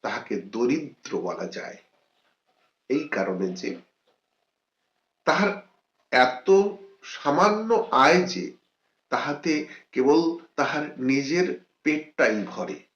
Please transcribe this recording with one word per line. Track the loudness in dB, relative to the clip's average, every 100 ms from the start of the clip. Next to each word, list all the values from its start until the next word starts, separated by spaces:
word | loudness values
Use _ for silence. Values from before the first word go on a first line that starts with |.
তাহাকে | -6 -8 -6 -8
দরিদ্র | -6 -2 0 0 -4 -14 -8 -6
বলা | -4 -6 -8
যায়, | -10 -12 -16 _ _ _ _ _ _ _ _ _ _ _
এই | -4 -2
কারণে | -4 -2 -2 -4
যে | -4 -8 -10 _ _ _ _ _ _ _ _ _ _ _ _ _ _
তাহার | 0 2 2 -2 -12 _ _ _ _
এত | 4 4 2 4 6 6 -2 -18 _
সামান্য | -18 -6 -2 4 4 2 2 0 2
আয় | 4 6 6 2
যে | -4 -8 -12 _ _ _ _ _
তাহাতে | -6 -4 -6 -2 -2 -4 -14 _
কেবল | 0 4 4 4 -4 -10 -4
তাহার | -2 -2 -6 -6
নিজের | 0 0 0 0 0 -4 _ _
পেটটাই | -2 -2 -4 0 0 0
ভরে | -4 -8 -8 -10 _